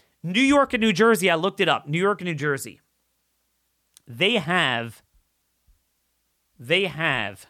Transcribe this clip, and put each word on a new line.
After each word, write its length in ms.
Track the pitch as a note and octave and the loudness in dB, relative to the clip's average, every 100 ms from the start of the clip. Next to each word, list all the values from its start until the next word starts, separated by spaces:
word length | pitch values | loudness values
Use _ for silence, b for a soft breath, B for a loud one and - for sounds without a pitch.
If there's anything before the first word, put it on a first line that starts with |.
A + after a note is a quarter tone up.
| b b | b b
New 180 | E3 G3+ | -4 0
York 320 | C4+ C#4+ C4+ | 4 4 2
and 80 | A3+ | 0
New 100 | A3 | 0
Jersey, 380 | E3+ A3+ A3 F#3 | 2 4 4 2
I 60 | E3 | 0
looked 260 | F#3 F#3+ | -2 -2
it 80 | E3+ | 0
up. 180 | A#2+ C#3+ | 0 -2
New 100 | E3 | -2
York 220 | G3 G3+ | 0 -2
and 80 | F3 | -6
New 80 | D3+ | -4
Jersey, 460 | D3 C3+ A#2 - _ _ _ _ _ _ _ _ _ _ _ - - | -4 -4 -8 -18 _ _ _ _ _ _ _ _ _ _ _ -20 -16
they 280 | A#2+ F#3+ | -2 0
have, 680 | A#3 D3 F3+ C#3 A#2+ A#2 - _ _ _ _ _ _ _ _ _ _ _ _ _ _ _ _ | 2 0 0 2 0 -4 -12 _ _ _ _ _ _ _ _ _ _ _ _ _ _ _ _
they 280 | A#2+ F3+ F#3+ | -2 0 0
have 580 | C#3+ E3 C3 G2+ G2 | -2 -2 0 -4 -8